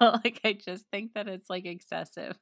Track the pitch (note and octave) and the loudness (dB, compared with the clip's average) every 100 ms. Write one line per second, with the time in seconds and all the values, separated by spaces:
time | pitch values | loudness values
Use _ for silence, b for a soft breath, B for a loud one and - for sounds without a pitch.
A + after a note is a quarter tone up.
0 | A#3 A#3 A#3+ A#3 A3 G3+ - F#3 - G3+ | 8 6 0 0 0 0 -4 -10 -6 -8
1 | A3+ A3 G#3 F#3 F#3 F#3 F#3 F3 - E3 | -6 -8 -6 -8 -8 -8 -6 -10 -6 -6
2 | E3+ - - - | -6 -8 -10 -10